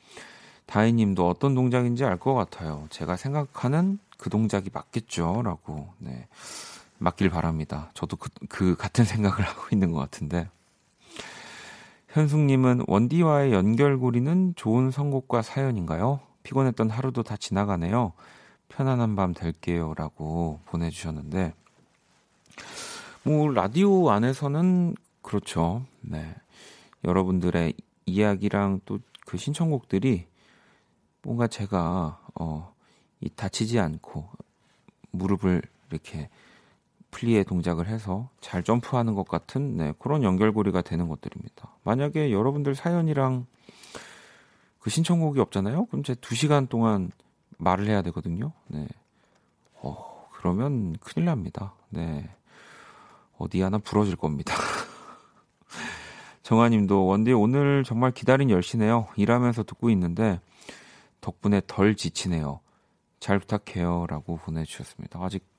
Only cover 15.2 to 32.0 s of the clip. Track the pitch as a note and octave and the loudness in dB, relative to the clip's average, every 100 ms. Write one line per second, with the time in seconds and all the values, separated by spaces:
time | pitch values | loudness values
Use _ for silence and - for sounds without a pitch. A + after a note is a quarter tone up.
15.2 | - B2 A2+ C3+ C3+ A2 D#2+ D#2+ A#2 C#3 | 0 -2 -2 -2 -2 -2 -2 0 0 0
16.2 | - _ - C3+ C3 A2+ A2+ A2+ C3 A#2+ | -6 _ -4 0 0 2 -2 0 -4 -2
17.2 | - G#2+ - F#2+ G#2 F2 E2+ A#2+ G#2 - | -4 -6 -4 -2 0 0 0 0 -2 -6
18.2 | - - - _ _ - C3+ B2 A2+ G2+ | -20 -20 -20 _ _ -4 0 2 0 2
19.2 | F#2 E2 E2 - - E2+ D#2 D#2 D2+ - | 0 0 -6 -4 -2 -2 -2 -4 -8 -8
20.2 | D#2 E2 E2 D#2 - E2+ E2 - E2+ D2+ | -6 -2 -2 -4 -6 -4 -4 -4 -8 -8
21.2 | D2 F#2 E2+ - _ _ _ _ _ _ | -6 -4 -4 -6 _ _ _ _ _ _
22.2 | _ _ _ - - - - - - - | _ _ _ -20 -18 -14 -14 -16 -18 -6
23.2 | C3+ D3+ D3+ A2+ F#2+ D3 G3+ F#3+ D#3 G#2 | 0 2 4 2 2 4 6 6 6 6
24.2 | A#2+ C3 C#3+ D3+ F#3 F3+ F3 - _ _ | 4 0 -2 2 4 4 2 -2 _ _
25.2 | - G#2 - - E2 A2+ C3 _ - D#2 | -4 -4 -2 0 0 0 -8 _ -10 -8
26.2 | D#2 - _ - - - - _ - F2+ | -8 -14 _ -20 -20 -20 -20 _ 0 2
27.2 | F#2 F#2 F2+ E2+ E2 - - _ - F#2+ | 2 2 2 2 0 -2 -12 _ -4 2
28.2 | G#2 F#2+ G2+ G2+ G2 F#2+ - G#2 - - | 2 2 0 0 0 -2 -6 -10 -10 -20
29.2 | - F#2 - D3 E3 C3+ - F#2+ C3 F2+ | -12 -8 -6 -2 -2 -2 -2 0 2 0
30.2 | - _ _ _ _ _ _ _ _ _ | -4 _ _ _ _ _ _ _ _ _
31.2 | C#3+ A#2+ A#2 - G2 F#2+ E2 F2+ | -6 -2 -2 -2 -2 0 0 0